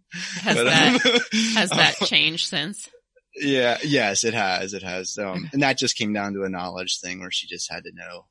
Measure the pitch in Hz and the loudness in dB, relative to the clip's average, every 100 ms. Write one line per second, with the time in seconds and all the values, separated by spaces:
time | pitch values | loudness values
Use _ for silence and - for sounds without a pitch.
0 | _ 175 185 180 202 214 120 160 151 247 | _ -12 -10 -6 0 2 6 6 6 6
1 | 254 233 - 214 226 220 180 156 156 - | 4 2 2 0 2 2 2 4 4 4
2 | 196 151 151 165 - 165 156 202 - - | 2 2 2 0 -4 -4 -4 -8 -14 -20
3 | _ _ _ - 143 135 120 117 151 139 | _ _ _ -6 0 4 4 2 2 2
4 | 107 98 117 110 95 90 95 98 92 92 | 2 2 0 0 0 0 -4 -8 -8 -8
5 | 92 - 101 92 151 139 139 131 123 - | -8 -6 -6 -6 -4 0 2 2 0 -2
6 | 107 104 101 98 95 92 90 90 92 - | -2 -2 -2 -4 -4 -4 -6 -6 -6 -6
7 | 90 92 92 - - 87 - 85 85 87 | -8 -10 -8 -8 -8 -10 -8 -10 -14 -16
8 | 87 87 - | -16 -16 -20